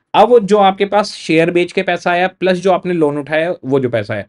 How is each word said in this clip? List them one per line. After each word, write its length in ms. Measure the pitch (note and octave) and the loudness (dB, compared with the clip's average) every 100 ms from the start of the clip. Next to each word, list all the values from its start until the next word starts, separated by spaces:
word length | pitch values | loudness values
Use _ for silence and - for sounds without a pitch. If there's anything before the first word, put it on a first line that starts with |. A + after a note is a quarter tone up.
| _ | _
अब 240 | E3+ A3 A#3+ | 2 4 4
जो 160 | F#3+ G#3 | 4 2
आपके 260 | G3 G3 G3 | 2 0 -2
पास 260 | G3+ G3+ | 0 -2
शेयर 380 | - - D#3+ E3 | -6 -2 0 2
बेच 200 | F3 F3 | 0 -2
के 120 | - | -2
पैसा 280 | F#3 F3 F3+ | -4 -4 -2
आया 160 | F3 F#3 | -2 -2
प्लस 280 | - F#3 F#3 | -2 -2 0
जो 140 | F#3 | 0
आपने 220 | F3 F3+ | 0 -2
लोन 240 | F3 D3 D3 | 0 0 -2
उठाया, 360 | C#3+ D#3 E3 F3+ C3 | -4 -2 -2 -4 -2
वो 140 | C#3 | -2
जो 100 | B2+ | 0
पैसा 240 | A#2+ G#2 | -2 -4
आया, 120 | G#2+ | -8